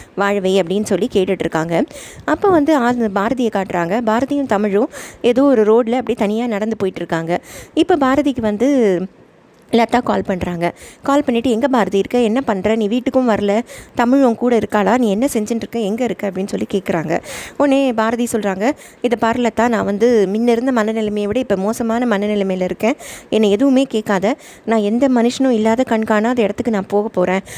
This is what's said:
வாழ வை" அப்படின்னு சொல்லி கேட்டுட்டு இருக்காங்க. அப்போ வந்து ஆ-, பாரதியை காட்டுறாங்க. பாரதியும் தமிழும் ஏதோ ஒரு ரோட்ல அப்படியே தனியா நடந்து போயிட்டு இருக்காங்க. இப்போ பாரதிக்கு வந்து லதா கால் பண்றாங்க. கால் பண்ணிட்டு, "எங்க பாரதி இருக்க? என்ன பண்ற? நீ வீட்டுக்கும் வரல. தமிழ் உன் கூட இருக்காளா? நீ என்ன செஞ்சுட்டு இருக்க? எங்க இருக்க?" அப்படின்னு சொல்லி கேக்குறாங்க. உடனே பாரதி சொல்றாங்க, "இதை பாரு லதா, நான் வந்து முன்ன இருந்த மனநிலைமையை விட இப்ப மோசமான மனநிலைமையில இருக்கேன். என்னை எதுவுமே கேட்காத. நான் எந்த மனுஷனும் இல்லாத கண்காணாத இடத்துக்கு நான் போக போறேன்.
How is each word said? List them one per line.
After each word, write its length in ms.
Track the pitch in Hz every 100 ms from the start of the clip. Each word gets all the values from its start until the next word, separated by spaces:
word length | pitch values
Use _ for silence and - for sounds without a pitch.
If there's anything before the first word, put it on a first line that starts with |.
| - -
வாழ 240 | 202 202
வை" 220 | 185 190
அப்படின்னு 220 | 170 196
சொல்லி 260 | 208 185 240
கேட்டுட்டு 260 | 208 185 185
இருக்காங்க. 440 | - 160 165 170 285 - - - -
அப்போ 240 | 311 415
வந்து 260 | 349 285 302
ஆ-, 160 | 240
பாரதியை 580 | 247 226 196 208 254 233
காட்டுறாங்க. 500 | 202 190 - 165 226 226
பாரதியும் 400 | 220 262 285 269
தமிழும் 440 | 202 208 196 269 - - -
ஏதோ 220 | - 240
ஒரு 200 | 285 247
ரோட்ல 280 | 208 226 226
அப்படியே 240 | 254 233 240
தனியா 300 | 202 214 240
நடந்து 300 | 208 220 220
போயிட்டு 220 | 190 185
இருக்காங்க. 400 | 170 165 165 175 - - -
இப்போ 240 | - 330 349
பாரதிக்கு 440 | 262 277 285 247
வந்து 580 | 220 208 254 277 214 175 185 - - _ _ _ -
லதா 300 | 226 226 -
கால் 200 | 254 208
பண்றாங்க. 520 | - 185 170 175 170 - - -
கால் 200 | - 285
பண்ணிட்டு, 260 | 285 233 262
"எங்க 180 | 220 269
பாரதி 300 | 254 185 196
இருக்க? 220 | 190 247
என்ன 220 | 233 233
பண்ற? 340 | 269 196 190 226
நீ 120 | 208
வீட்டுக்கும் 420 | 240 233 262 247
வரல. 300 | 202 202 208 240 - - -
தமிழ் 280 | 240 269
உன் 120 | 262 226
கூட 220 | 247 233
இருக்காளா? 400 | 208 214 190 247
நீ 120 | 233
என்ன 180 | 196 277
செஞ்சுட்டு 220 | 240 214 226
இருக்க? 240 | 196 226
எங்க 240 | 202 220
இருக்க?" 260 | 247 - 202
அப்படின்னு 180 | 185 202
சொல்லி 180 | 190 214
கேக்குறாங்க. 480 | 196 196 180 151 165 - - - -
உடனே 360 | 285 269 269
பாரதி 340 | 226 220 233 240
சொல்றாங்க, 400 | 226 202 190 220 302 - -
"இதை 160 | - 220
பாரு 240 | 233 240
லதா, 240 | 240 220 240
நான் 180 | 220 196
வந்து 420 | 202 233 233 185
முன்ன 140 | 214 240
இருந்த 240 | 233 262
மனநிலைமையை 520 | 247 214 220 214 208
விட 160 | 202 226
இப்ப 160 | 254 190
மோசமான 640 | 196 226 226 233 247 202
மனநிலைமையில 440 | 208 208 190 185
இருக்கேன். 340 | 180 175 214 294 - - -
என்னை 220 | 220 214
எதுவுமே 320 | 202 277 262
கேட்காத. 520 | 269 220 214 196 196 269 - - -
நான் 140 | 226
எந்த 300 | 202 233 269
மனுஷனும் 400 | 247 233 - 269
இல்லாத 340 | 226 220 226
கண்காணாத 580 | 254 226 220 214 220 247
இடத்துக்கு 300 | 202 208 247
நான் 160 | 214 202
போக 200 | 202 214
போறேன். 320 | 190 180 185 -